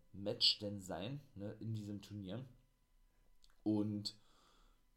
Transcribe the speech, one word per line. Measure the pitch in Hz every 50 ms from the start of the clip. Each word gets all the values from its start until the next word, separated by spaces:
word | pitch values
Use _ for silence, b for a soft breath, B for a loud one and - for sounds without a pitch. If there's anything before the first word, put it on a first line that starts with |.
| - - -
Match | 92 101 101 120 - - - - -
denn | 110 101 104 101
sein, | 92 90 90 80 95 117 143 147 - - -
ne, | 95 101 104 - -
in | - 113 110
diesem | 107 104 101 104 98 92
Turnier. | - 101 104 98 92 95 123 135 - - - - - _ _ _ _ - - - - _ - - - - - - - - - -
Und | 107 107 104 104 107 104 104 104 - - b b b b b b b b b b b b b b b _